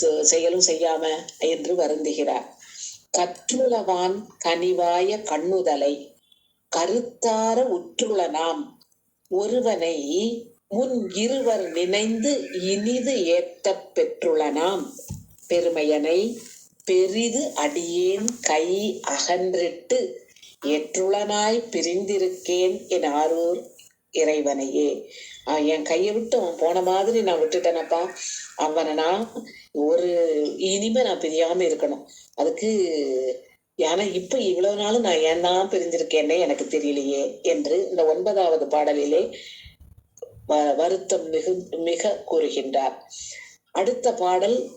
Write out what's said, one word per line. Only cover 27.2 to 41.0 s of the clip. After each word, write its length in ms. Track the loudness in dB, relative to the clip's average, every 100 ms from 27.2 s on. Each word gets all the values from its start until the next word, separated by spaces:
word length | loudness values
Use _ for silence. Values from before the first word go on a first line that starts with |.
நான் 180 | 2 2
விட்டுட்டேனப்பா. 680 | 2 2 2 0 0 0 -2 -6 -10 -10 -12 -4
அவனை 360 | 0 0 0
நான் 540 | 0 2 0 -2 -8 -14 -18 -10
ஒரு, 580 | -2 2 4 2 2 2 2 0 -2
இனிமே 440 | -2 0 0 2
நான் 180 | 2 0
பிரியாம 420 | -2 2 2 2
இருக்கணும். 420 | 2 2 -2 -4 -10 -20 -20
அதுக்கு, 340 | -2 -2 0 0 2 0 0 0 0 -2 -4 -10 _ _ -2
ஆனா 180 | 2 2
இப்ப 360 | 0 -4 -2 0
இவ்வளவு 380 | 0 2 2 2
நாளும் 260 | 0 2
நான் 160 | 2 2
ஏன் 220 | 2 2
தான் 300 | 2 2 2
பிரிஞ்சிருக்கேன்னே 680 | 0 0 -2 0 2 2 2
எனக்கு 260 | 2 0
தெரியலையே 800 | -2 -2 0 -2 -2 -2 -2 -2
என்று 440 | -2 0 2 0 0
இந்த 160 | 2 2
ஒன்பதாவது 600 | 2 0 2 2 2 2
பாடலிலே 720 | 2 2 2 2 2 0 -6 -18 -20 -20 -20 -20 -20 _ _ -20 -18 0
வ-, 280 | 2 4 2
வருத்தம் 520 | 2 0